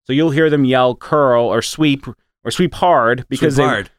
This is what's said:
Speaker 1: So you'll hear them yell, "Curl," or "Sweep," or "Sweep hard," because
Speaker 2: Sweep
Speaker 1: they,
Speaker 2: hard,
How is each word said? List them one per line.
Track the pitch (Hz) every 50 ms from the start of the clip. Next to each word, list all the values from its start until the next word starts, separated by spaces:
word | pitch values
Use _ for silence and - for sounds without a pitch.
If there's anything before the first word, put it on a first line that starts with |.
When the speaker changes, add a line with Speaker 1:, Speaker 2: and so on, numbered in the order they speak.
| _
Speaker 1:
So | - 131
you'll | 143 160 160
hear | 139 151 160 156
them | 147 143 135
yell, | 127 127 127 127 127 120
"Curl," | - - - 156 151 143 131 120 120 120
or | 104 98 117 -
"Sweep," | - - - 156 151 139 135 - 127 110 _ _ _ _ _ -
or | 117
"Sweep | 110 - 180 170 -
hard," | - 190 180 170 139 117 113 123 127 123 -
because | 135 131 160 156 139
Speaker 2:
Sweep | 139 139
Speaker 1:
they, |
Speaker 2:
hard, | 135 123 104 98 - _